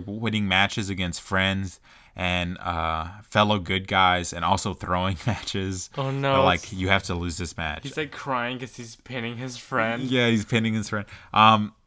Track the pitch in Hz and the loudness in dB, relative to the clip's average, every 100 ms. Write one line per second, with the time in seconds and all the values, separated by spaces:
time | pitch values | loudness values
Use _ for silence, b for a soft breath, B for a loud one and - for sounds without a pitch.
0 | 92 104 113 107 101 92 101 - 98 95 | -4 -6 -2 0 2 4 2 0 -4 -4
1 | 90 82 - 95 95 98 95 - b b | -4 -6 -2 2 2 0 -4 -10 b b
2 | b - 90 90 87 92 - 85 80 80 | b -6 -2 0 -2 -4 -6 -2 -2 -2
3 | 85 101 107 107 104 104 85 95 95 98 | -6 -12 -2 2 4 2 0 -4 0 4
4 | 92 90 85 85 85 98 107 87 - 90 | 6 4 0 -4 0 0 -2 -6 -2 0
5 | 92 98 - 101 - 101 95 95 - - | 0 -2 -2 -4 -4 -4 -4 -6 -8 -6
6 | 135 139 139 135 135 87 - 95 92 98 | -4 -2 2 4 4 2 -2 -4 2 2
7 | - 87 87 80 87 - 80 80 127 135 | 2 -4 -4 -6 -8 -6 -8 -6 -8 -8
8 | 147 - 143 127 120 127 123 - 117 - | -8 -8 -4 -4 -2 -6 -10 -12 -16 -16
9 | - 127 117 117 127 123 - 131 113 117 | -12 -8 -6 -6 -8 -10 -4 0 0 0
10 | 127 127 120 113 104 117 110 110 104 107 | 0 2 4 2 2 2 2 0 -2 -4
11 | 101 B B 104 110 110 104 - | -6 B B 6 8 8 2 -6